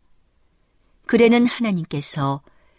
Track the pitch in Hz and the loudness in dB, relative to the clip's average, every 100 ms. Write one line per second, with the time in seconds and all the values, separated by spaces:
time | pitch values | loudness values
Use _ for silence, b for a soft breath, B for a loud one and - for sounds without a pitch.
0 | _ _ _ _ _ _ _ _ _ _ | _ _ _ _ _ _ _ _ _ _
1 | - 226 233 240 240 - 233 185 160 147 | -2 4 4 4 2 -2 -4 -4 -6 -8
2 | 147 - 139 139 - _ _ | -8 -6 -4 -4 -10 _ _